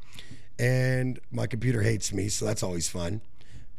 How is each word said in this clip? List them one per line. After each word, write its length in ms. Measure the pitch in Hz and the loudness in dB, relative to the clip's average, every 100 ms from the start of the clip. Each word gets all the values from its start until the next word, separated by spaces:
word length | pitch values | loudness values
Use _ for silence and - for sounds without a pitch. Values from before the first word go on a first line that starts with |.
| - - - - - - | -8 -6 -6 -6 -6 0
and 600 | 123 127 127 127 127 117 - | 4 4 4 2 0 -2 -4
my 160 | 117 113 | -2 0
computer 360 | 113 120 120 | 0 2 4
hates 300 | 107 107 - | 4 2 0
me, 160 | 101 104 | 0 0
so 160 | - 107 | 2 0
that's 160 | 107 | 0
always 260 | 101 87 80 | 0 0 -2
fun. 320 | 90 87 104 - - - - - | -2 -2 -2 -4 -6 -6 -6 -6